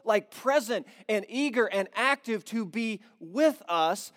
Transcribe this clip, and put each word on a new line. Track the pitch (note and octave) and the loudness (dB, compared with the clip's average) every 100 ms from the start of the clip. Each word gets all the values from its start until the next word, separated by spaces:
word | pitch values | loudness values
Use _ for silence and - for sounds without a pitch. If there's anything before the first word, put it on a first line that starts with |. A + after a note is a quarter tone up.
like, | - G#3+ - | 0 0 0
present | - B3+ C#4+ A3 A3+ - - - | -6 2 2 2 -4 -6 -16 -4
and | G#3+ - | -2 -2
eager | B3 C#4+ A#3 G#3+ | -2 -2 0 0
and | G3 F#3+ | 0 -2
active | G3 B3+ C#4 - A3 - | 0 2 0 -2 -6 -4
to | A3+ | -6
be | G3 A3 A3+ G#3 _ _ | -4 -4 -4 -6 _ _
with | E3 G#3 D#4 B3+ - | -10 2 2 2 -4
us. | E3+ D#3+ G3 - | 0 2 0 -6